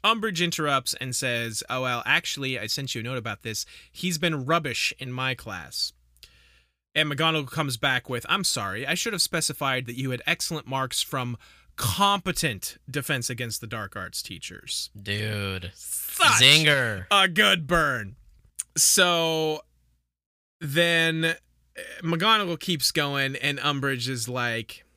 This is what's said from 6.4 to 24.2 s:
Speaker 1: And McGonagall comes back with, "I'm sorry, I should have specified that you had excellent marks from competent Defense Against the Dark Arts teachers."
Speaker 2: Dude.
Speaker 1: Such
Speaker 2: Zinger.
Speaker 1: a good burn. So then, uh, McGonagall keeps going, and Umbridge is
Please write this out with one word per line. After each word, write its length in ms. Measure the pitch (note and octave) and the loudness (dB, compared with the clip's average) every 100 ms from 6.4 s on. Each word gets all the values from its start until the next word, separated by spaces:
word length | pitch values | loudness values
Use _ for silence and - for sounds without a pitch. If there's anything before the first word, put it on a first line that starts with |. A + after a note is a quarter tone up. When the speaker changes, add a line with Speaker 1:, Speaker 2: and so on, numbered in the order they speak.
| _ _ _ _ _ | _ _ _ _ _
Speaker 1:
And 160 | D3+ D3+ | 0 0
McGonagall 400 | C#3+ D#3+ D#3 C3+ | 2 2 2 -2
comes 280 | D#3 C#3+ A#2+ | -4 -2 0
back 320 | C#3 B2+ - | 0 0 -2
with, 160 | A#2+ - | -8 -2
"I'm 160 | F#3+ | 0
sorry, 420 | F#3 - G2 G2+ C3+ | 0 -2 -4 -4 -2
I 60 | |
should 200 | F3 A#3 | -2 -2
have 80 | G3 | -2
specified 640 | - E3 - C#3+ C#3 B2+ A#2+ | 0 0 -2 -2 0 0 -4
that 100 | A#2+ | -4
you 140 | C3+ | -4
had 100 | B2 - | -2 -2
excellent 400 | E3+ - D#3 - | -2 -2 -6 -4
marks 340 | C3+ C3 - | -4 -2 -2
from 380 | - C#3 B2 A#2 - - _ - | -2 -4 -4 -8 -12 -20 _ -4
competent 1000 | - F#2 G3+ G3+ F#3 - D#3 G2+ - - - | -2 4 4 4 0 -2 -2 -2 -8 -12 -8
Defense 400 | C#3 C3+ C#3 A#2+ | -6 -2 -2 -2
Against 320 | A#2+ A#2+ - | -6 -6 -8
the 40 | A2+ | -8
Dark 300 | A2+ G2+ G#2 | -8 -8 -10
Arts 260 | F2+ - | -8 -8
teachers." 680 | - F2 - F2+ - - - G#2 | -10 -12 -12 -14 -8 -6 -6 -10
Speaker 2:
Dude. 720 | G2+ G#2 G#2+ G#2 G2 F#2+ F2+ | -6 -4 -2 -4 -4 -6 -10
Speaker 1:
Such 520 | - - - - - D#4+ F#3+ | -12 -8 -6 -6 2 4 8
Speaker 2:
Zinger. 640 | B2+ D#3 D#3 C#3 A#2+ G2 F#2 | 8 8 6 4 2 -2 2
Speaker 1:
a 180 | G3+ F#3+ | 2 4
good 380 | E3+ G#3 G3 C#3 | 4 4 4 2
burn. 500 | E3+ D3+ B2 G2+ - - _ _ - - D3+ | 2 2 -2 -8 -14 -20 _ _ -12 -6 2
So 840 | - - F3+ E3+ E3 D#3+ D#3 D3+ - _ _ _ _ _ _ _ _ _ | 4 6 4 4 2 0 0 -2 -8 _ _ _ _ _ _ _ _ _
then, 640 | D3+ D3 E3+ E3 E3 D#3+ | 0 4 6 6 4 4
uh, 100 | E3 F3 _ _ _ - - - | 0 0 _ _ _ -18 -16 -4
McGonagall 560 | E3 E3 G#3 A3 F#3+ E3 | 0 2 6 4 2 -4
keeps 300 | - D#3+ - | -2 0 2
going, 460 | - C#3+ C#3 C3+ C#3 | 2 0 0 0 0
and 220 | C#3+ C#3 | -2 0
Umbridge 480 | D3 C#3 C3+ C3 A#2+ | 0 0 0 -2 -4
is 200 | B2+ | -4